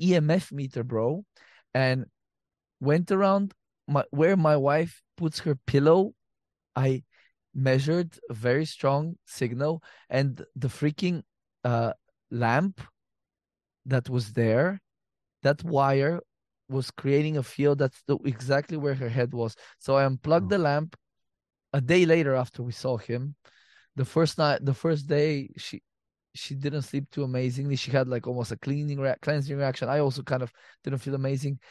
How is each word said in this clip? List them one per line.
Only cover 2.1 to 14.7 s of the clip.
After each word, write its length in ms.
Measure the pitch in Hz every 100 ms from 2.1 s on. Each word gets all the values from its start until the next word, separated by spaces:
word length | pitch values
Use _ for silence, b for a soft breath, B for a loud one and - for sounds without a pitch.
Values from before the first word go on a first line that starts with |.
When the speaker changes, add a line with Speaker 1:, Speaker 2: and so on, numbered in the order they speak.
| _ _ _ _ _ _ _
Speaker 1:
went 300 | 135 156 170
around 440 | 196 196 196 196 - _ _ -
my, 160 | 143 -
where 260 | 139 165 196
my 200 | 160 151
wife 460 | 139 151 165 - _ -
puts 240 | 165 -
her 160 | 160 139 -
pillow. 480 | 139 143 175 202 - _ _ _ _ _ -
I 260 | 135 131 - _ _ _ _
measured 640 | 139 131 131 139 170 170 - -
a 40 |
very 300 | 113 123 135 156
strong 500 | - 139 143 160 170 -
signal, 560 | - 123 120 147 165 b b b
and 360 | 131 139 127 -
the 140 | 131 127
freaking, 540 | - 151 156 180 170 - _ _ _
uh, 300 | 123 117 113 - _ _ _
lamp 500 | 120 117 127 196 - - _ _ _ _ _ _ _ _ _ 131
that 220 | 131 123
was 240 | 127 104
there, 460 | 110 113 113 170